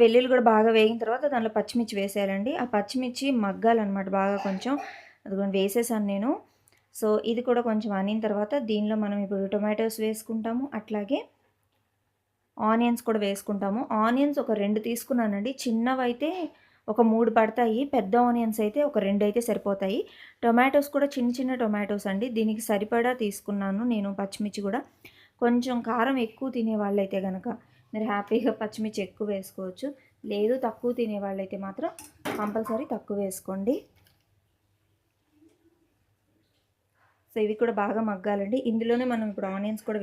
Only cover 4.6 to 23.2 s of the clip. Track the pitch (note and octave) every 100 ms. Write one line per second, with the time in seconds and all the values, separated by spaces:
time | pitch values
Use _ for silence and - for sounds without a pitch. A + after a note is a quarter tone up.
4.6 | A#3+ C#4+ - - - _ - G3 G3 G3
5.6 | G3 A#3 A3+ A3 G3+ G3 A3+ G4 - _
6.6 | _ _ _ - G#3+ G#3+ - A3+ A#3+ A#3+
7.6 | A#3 G#3+ G#3+ G3 G3 G#3+ G#3+ G3+ G#3 C#4+
8.6 | A3 G#3+ G#3+ A3 G#3 G3+ G3 G3+ G3 G#3
9.6 | G#3 G#3+ A3+ A3 A3 A3 - A3+ A3 A#3+
10.6 | C#4 A3+ - G#3+ G3+ D4 A#4+ _ _ _
11.6 | _ _ _ _ _ _ _ _ _ -
12.6 | A3 A3+ A#3+ A#3 - A3 G3+ G3+ - G3+
13.6 | B3+ A#3 - G#3+ A3 B3+ C#4+ D4 A#3+ G#3+
14.6 | G3+ G#3+ A3+ A#3 - B3 A3 G3+ A3 C4+
15.6 | B3+ A3+ A#3 C4 B3 A#3+ D4 F#4 D#4 -
16.6 | _ _ - G#3+ A3+ A3 A#3 A3 A3 A3
17.6 | A#3 A3 C#4+ B3+ F#3+ A#3 B3 A#3+ A3+ G#3+
18.6 | G#3+ D4 D4 A#3 G3 G3+ G#3 A3 A#3 G3
19.6 | G#3 G3 F#3+ A#3 A4 - - - A#3 A#3
20.6 | B3+ C#4+ C#4+ C#4+ C#4 C#4 A#3+ B3 B3+ B3+
21.6 | A3 G#3 G3+ G#3 G3+ G3 B3+ A3 A3 A3
22.6 | A3 G#3 G#3 A#3 A#3+ B3+